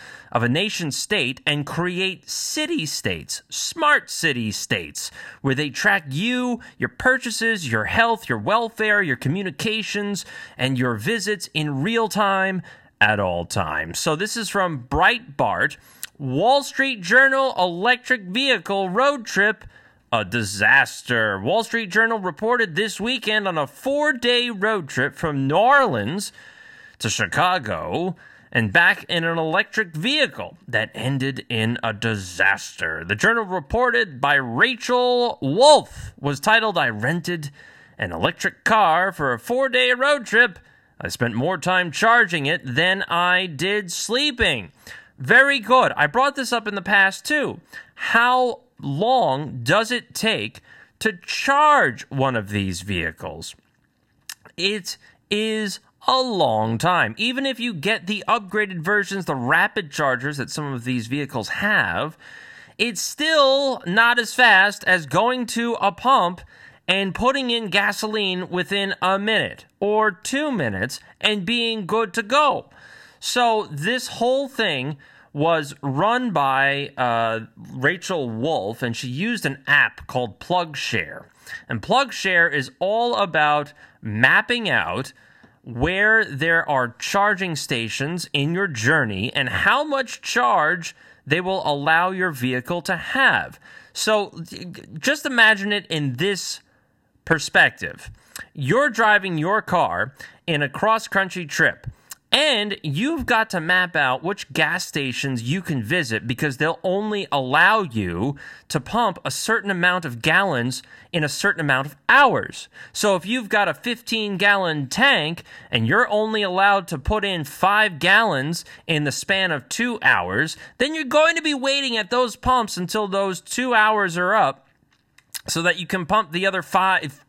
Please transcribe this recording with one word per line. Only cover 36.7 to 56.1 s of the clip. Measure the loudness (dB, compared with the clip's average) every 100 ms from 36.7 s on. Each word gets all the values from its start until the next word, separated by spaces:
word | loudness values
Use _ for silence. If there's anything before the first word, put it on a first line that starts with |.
| 0
"I | 0
rented | -2 -2 -2 -4 -6 -8 -14 -20 -20 -20 -6
an | -6
electric | 0 -2 0 -6 -4
car | 2 4 6 4 2
for | 0 -2
a | -2
four-day | -2 -2 0 2 2
road | 2 2 2 2
trip. | 4 4 2 -20 _ _ -12
I | -8
spent | -2 -2
more | 0 0 0
time | 0 0 0
charging | 2 4 6 4 0 -2
it | -2
than | -2 0 2 2 0
I | 0 2 2 0
did | -4 -2 -2 -4
sleeping." | -8 -4 -2 -2 0 0 0 -6 -16 -20 -20 -20 -8
Very | 4 6 6 2
good. | 4 4 4 2
I | 2
brought | 2 2 0
this | -2
up | -2 -2
in | -6
the |
past, | 2 4 4 2 -2
too. | -2 -2 -6 -14 -20 -20 -10
How | 0 2 4 4 2 -2 _ -12
long | -8 -2 2 2 2 0 -4 -6
does | 0 2 2
it | -4 -6
take | -4 -2 -2 -4 -12 -20 -20 -20 _
to | -4
charge | -4 -8 -4 0 4 6 6 4 0 -8
one | -2 0 0
of | -2
these | -4 -4 -6
vehicles? | -4 -4 -4 -6 -10 -12 -14 -18 _ _ _ _ _ _ -20 -20 -18 -6
It | -4 -4 -6 -14 _ _ _
is | -2 -2 -2 -6 -8 _ _
a | 0